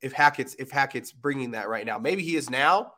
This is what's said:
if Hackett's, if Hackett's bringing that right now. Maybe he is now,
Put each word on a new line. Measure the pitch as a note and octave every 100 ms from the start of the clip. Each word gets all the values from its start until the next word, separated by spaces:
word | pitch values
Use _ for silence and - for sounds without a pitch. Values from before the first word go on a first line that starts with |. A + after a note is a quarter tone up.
if | C3+
Hackett's, | - D3 C#3+ B2 -
if | C3
Hackett's | C#3 C3+ B2 -
bringing | A#2+ C#3+ C3+ B2
that | A2+ G#2
right | A2+ A2
now. | G#2+
Maybe | C3 G3
he | E3 D#3+
is | B2+
now, | B2+ D3 F#3+ -